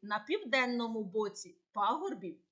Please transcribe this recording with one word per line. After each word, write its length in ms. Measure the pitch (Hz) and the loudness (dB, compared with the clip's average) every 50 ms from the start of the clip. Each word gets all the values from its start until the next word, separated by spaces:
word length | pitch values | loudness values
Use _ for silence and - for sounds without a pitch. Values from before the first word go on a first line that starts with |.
на 160 | 196 208 208 214 | -4 -2 -2 -2
південному 840 | 214 277 349 427 403 240 262 262 254 247 240 240 233 226 226 220 208 | 0 0 -2 -2 0 2 4 4 4 4 2 0 0 -2 -2 -4 -4
боці 520 | 185 196 220 208 202 202 - - 170 - _ _ _ | -2 0 0 0 0 -2 -8 -12 -14 -18 _ _ _
пагорбів 680 | - 214 202 214 277 311 370 392 294 185 190 170 - - _ _ | -2 2 2 2 2 2 0 -4 -4 -4 -6 -8 -8 -10 _ _